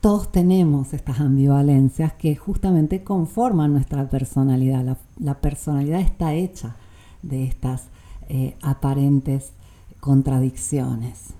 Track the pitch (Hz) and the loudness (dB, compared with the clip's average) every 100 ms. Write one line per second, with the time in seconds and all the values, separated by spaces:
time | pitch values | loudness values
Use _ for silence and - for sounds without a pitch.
0 | 214 202 - 185 180 185 170 143 135 147 | 4 2 0 2 4 4 4 2 -2 -6
1 | - 123 143 135 139 143 143 139 135 - | -6 -2 2 4 4 4 4 4 4 2
2 | 160 - 160 147 - 202 196 175 151 190 | -4 -2 -4 -4 -4 -4 2 2 2 -2
3 | 190 196 165 - 247 185 151 143 131 143 | -2 -2 -2 -2 0 2 2 2 0 -4
4 | 135 135 131 - 135 127 131 131 127 131 | -2 -2 -2 0 2 2 2 0 -2 -6
5 | - - 147 139 147 143 - 143 143 165 | -10 -8 -6 -2 -4 -4 -4 -2 -2 0
6 | 180 - 165 151 185 - - - - - | 0 0 -2 -2 -4 -6 -14 -14 -20 -20
7 | - - - 131 135 - 127 127 - - | -20 -18 -8 -6 -4 -4 -4 -6 -10 -20
8 | - - - 135 131 - 147 139 139 139 | -20 -18 -8 -4 -4 -6 -6 -2 -2 0
9 | 139 143 135 135 - - - - - - | 2 2 2 -4 -6 -20 -20 -20 -20 -12
10 | 139 135 135 131 131 127 - 147 127 120 | 2 4 4 2 0 -2 -4 -4 -2 -4
11 | 117 - - - | -8 -12 -20 -20